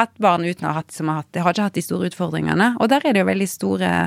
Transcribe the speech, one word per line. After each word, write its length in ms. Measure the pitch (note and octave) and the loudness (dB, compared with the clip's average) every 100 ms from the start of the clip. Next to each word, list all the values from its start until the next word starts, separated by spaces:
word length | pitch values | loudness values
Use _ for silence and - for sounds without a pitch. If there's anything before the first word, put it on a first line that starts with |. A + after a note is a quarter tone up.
hatt 180 | A3+ - | 0 2
barn 220 | G#3 F3 E3+ | 2 2 0
uten 220 | F3+ D#3 | -4 -4
å 60 | |
ha 80 | D#3 | -4
hatt, 100 | - | -6
som 140 | - D#3 | -6 -4
har 140 | D#3 | -4
hatt, 80 | - | -4
jeg 140 | F3 F3 | -2 0
har 80 | F3 | 2
ikke 140 | G3+ | 0
hatt 100 | - | -2
de 60 | - | -4
store 240 | F3+ F3+ | -4 -4
utfordringene, 560 | - F3 E3 E3+ D#3 A3+ A#3+ | -4 -4 -2 0 2 2 2
og 80 | A3 | 2
der 160 | C#4 D#4 | 2 2
er 80 | G3 | 2
det 80 | |
jo 80 | F#3 | 2
veldig 160 | F#3+ F#3+ | 0 -2
store 440 | - G3 F#3+ F3+ - | -4 -4 -2 0 0